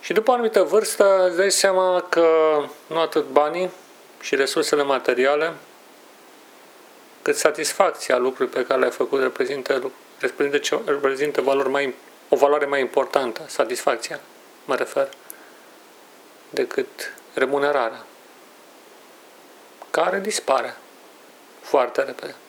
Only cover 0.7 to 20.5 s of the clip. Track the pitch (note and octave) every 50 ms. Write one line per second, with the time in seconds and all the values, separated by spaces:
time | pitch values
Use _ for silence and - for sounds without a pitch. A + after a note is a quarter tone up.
0.7 | D#3+ G#3+ A3 G#3+ - - G#3 G3 G3 F#3+ F#3 F#3 F3 E3 F#3+ G3+ F#3 - - G3
1.7 | F#3+ F#3 F#3 F#3 F3+ F3+ F3 - - E3 E3+ E3 D#3+ D#3+ D#3+ D#3 D#3 D3 C#3+ C3+
2.7 | - - - - D#3 D#3+ E3 D#3 - D#3+ C#3+ C3+ C3 C#3+ D3 D3+ E3 F3 F#3 F3+
3.7 | - - - - - - - - - - - - - C3+ C3+ C3+ - B2+ A2+ -
4.7 | - D3 C#3+ C#3 C#3 B2+ B2 - B2+ A#2+ B2+ C3+ C#3+ D3 D#3 E3 E3 D#3 - -
5.7 | - - - - - - - - - - - - - - - - - - - -
6.7 | - - - - - - - - - - - - D3 - - D#3 D3 D#3 D#3 C#3+
7.7 | - - G3 F3+ D3+ - - - C3+ B2 B2 C3 B2+ - C3 B2 - C3 B2+ -
8.7 | C3+ C3 B2+ B2 A#2+ - C3 A#2+ - C#3 C3 C3 B2+ - C3 B2 C#3 C#3 B2 -
9.7 | C#3 C3 B2 C3+ - - - - - - - B2+ - - D3 C#3+ C#3+ D3 C#3+ -
10.7 | - - - - D3 C#3 C#3 C3+ C3+ C3 C#3+ D3 C3+ C3+ B2+ C3 C#3 C#3 C#3 B2+
11.7 | C3+ C#3 C#3+ C3+ B2 - - - - - - - - C3 C3 C#3+ D3 D3+ C#3+ C#3
12.7 | C#3 C#3 C3 B2 - C#3+ C3+ A#2+ - C#3+ C3+ A#2+ G#2+ - D#3 - - - C#3 B2+
13.7 | B2+ A#2+ - - C3 A2+ - - - - - - - - - - - - - -
14.7 | C#3 B2 B2+ - - C#3+ C#3 C#3 - - - - - - - - - - - -
15.7 | - - - - - - - - - - - - - - - - - - C3 -
16.7 | - - C3 - - - - - - - - - - - C3+ B2+ C#3+ C#3+ C#3+ C#3+
17.7 | D3 C#3 B2 A2+ A2 - - - - - - - - - - - - - - -
18.7 | - - - - - - - - - - - - - - - - - - - -
19.7 | - - - - - - D#3+ F3 F#3 G3 F#3+ A3 - - - -